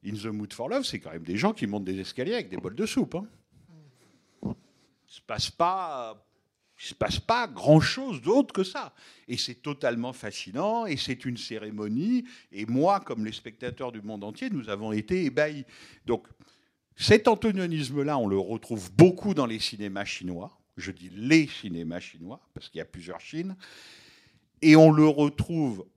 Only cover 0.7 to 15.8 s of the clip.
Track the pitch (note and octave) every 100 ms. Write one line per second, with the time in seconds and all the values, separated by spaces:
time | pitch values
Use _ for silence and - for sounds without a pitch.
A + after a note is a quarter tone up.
0.7 | B3+ B3+ - - E3+ E3 F#3+ G3 A3 A2+
1.7 | G#2 F#2 F#2+ F#2 - C#3 A#3+ C#3+ F2+ F2+
2.7 | A2+ G#3+ - E3+ E3 G#3+ _ _ _ _
3.7 | D#3+ D3 _ _ _ _ _ - - _
4.7 | _ _ _ _ - - A2+ - - E3+
5.7 | F#3+ F3 C#3 A#2 G#2 _ _ _ _ _
6.7 | _ - - G#2+ - - A#3 A3+ - C3
7.7 | D#3 - - C4 D#3+ B2 A#3+ C#4 - F#3+
8.7 | C#4+ G3 _ - - - A#2+ - A#2+ D3
9.7 | C#3+ C3+ A#2+ A#2+ B2+ G#2+ - - G#2+ G3
10.7 | A#3 A3 C#3+ - B2+ C3+ A#2 - A2 G#2+
11.7 | G#2+ G#2 A2+ F#3+ B3 B3 - _ G2 G#2+
12.7 | B2 E3 G3 F#3 A#2+ G#2+ A2 B2 A2 B2
13.7 | A#2 C3 A2+ G#2 G#2+ G2+ G#2+ C4 F#3+ G#2+
14.7 | G2+ A2 G#2+ G#2 F#3 D#3+ B2 D3+ D3+ C3
15.7 | -